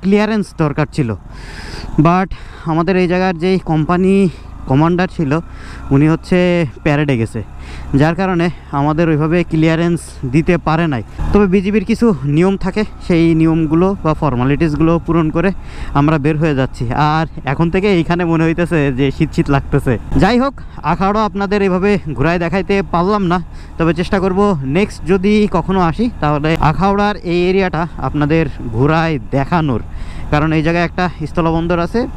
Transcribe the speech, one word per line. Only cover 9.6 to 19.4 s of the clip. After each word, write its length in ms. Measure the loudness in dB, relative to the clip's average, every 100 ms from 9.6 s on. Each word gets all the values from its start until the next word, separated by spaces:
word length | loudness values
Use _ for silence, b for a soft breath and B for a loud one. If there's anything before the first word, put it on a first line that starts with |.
| 2 2 0 -2 -4 -10 -2
দিতে 220 | 0 2 0 0
পারে 180 | 0 0
নাই। 100 | -2 -6 B 0
তবে 120 | 4 4
বিজিবির 320 | 2 2 0 0
কিছু 160 | 2 2 2 0 2
নিয়ম 200 | 2 2
থাকে, 260 | -2 -2 -4 -6 0
সেই 180 | 2 4 4
নিয়মগুলো 520 | 4 2 2 2 2 0
বা 100 | -2 0
ফর্মালিটিসগুলো 720 | 0 2 0 2 0 2 2 2 0
পূরণ 220 | 0 2 0
করে 140 | 0 -2 B B B 2
আমরা 180 | 2 2 0
বের 100 | 0
হয়ে 140 | 0 0
যাচ্ছি। 240 | -2 -4 -4 0 2 0
আর 100 | -2 -6 -4
এখন 160 | -2 0
থেকে 140 | 0 2 2
এইখানে 260 | 2 0 0
মনে 120 | 2 2
হইতেছে 320 | 0 0 0 0 0
যে 60 | 0 0
শীত 140 | -2
শীত 120 | 0